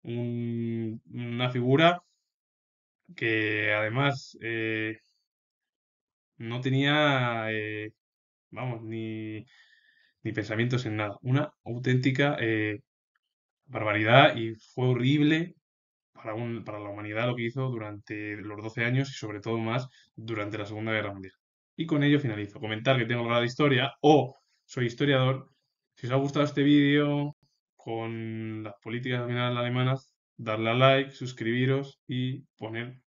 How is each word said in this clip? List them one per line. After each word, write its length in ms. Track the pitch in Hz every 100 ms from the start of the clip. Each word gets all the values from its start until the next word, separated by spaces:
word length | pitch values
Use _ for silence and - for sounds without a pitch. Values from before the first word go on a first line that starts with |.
Un, 960 | - 120 120 120 117 117 117 113 113 110 _
una 380 | 120 120 117 123
figura 540 | 123 123 135 165 175 _ _ _ _ _ _ _ _ _ _ _
que 600 | 175 117 110 107 107 107
además, 640 | 104 107 117 143 139 - -
eh, 560 | 110 113 110 110 110 110 _ _ _ _ _ _ _ _ _ _ _ _ _ _
no 240 | 113 123
tenía, 920 | 131 131 139 151 147 135 123 113 110
eh, 400 | 107 107 107 107 _ _ _ _ _ _
vamos, 320 | 104 127 117
ni, 600 | 113 113 110 110 110 107 107 _ _ _ _ _ _ _
ni 80 | 110
pensamientos 540 | 107 104 110 120 123 127
en 100 | 107
nada. 220 | 104 101
Una 300 | 127 135 151 _ -
auténtica, 720 | 123 131 127 131 127 143 147
eh, 400 | 113 110 107 104 _ _ _ _ _ _ _ _ _
barbaridad 720 | 117 107 104 107 127 151 123
y 180 | 113 110
fue 320 | - - 127
horrible 680 | 117 127 147 147 160 170 - _ _ _ _ _
para 220 | - 113 110
un, 280 | 117 117
para 160 | 104 107
la 80 | 104
humanidad 400 | 104 104 107 120
lo 80 | 123
que 80 |
hizo 260 | 117 135 131
durante 680 | 120 107 104 - 107 104 104
los 260 | 101 104
doce 220 | 107 110 117
años 240 | 127 135
y 40 |
sobre 280 | 135 107 104
todo 180 | 113 113
más 300 | 110 123 131 _ _ -
durante 420 | 113 110 104 107
la 80 | 104
Segunda 280 | 107 110
Guerra 180 | 110 104
Mundial. 220 | 98 95 _ _ _ _ -
Y 100 | 160
con 180 | 151
ello 140 | 143 143
finalizo. 440 | 131 107 104 -
Comentar 360 | 110 107 117 131
que 80 | 113
tengo 200 | 120 117
grado 160 | 120
de 60 | 120
historia 440 | - 147 127 131 -
o 380 | 147 151 131 - _ _
soy 220 | _ - 120
historiador. 640 | - 143 135 131 131 - _ _ _ _ _
Si 120 | 120
os 60 |
ha 20 | 135
gustado 300 | 139 143 143
este 180 | 143
vídeo 720 | 143 147 143 147 147 147 147 - _ _ _ _
con 880 | - 113 113 113 113 110 110 110
las 120 | 107 101
políticas 380 | 113 117 127 123
nacionales 380 | 120 123 123 123
alemanas, 560 | 120 123 127 135 _ _ _ -
darle 340 | 110 110 113
a 20 |
like, 380 | 120 131 135 135
suscribiros 880 | - 123 - 113 123 131 135 139 - _
y 340 | 127 127 143 - _
poner 420 | 110 113 120 127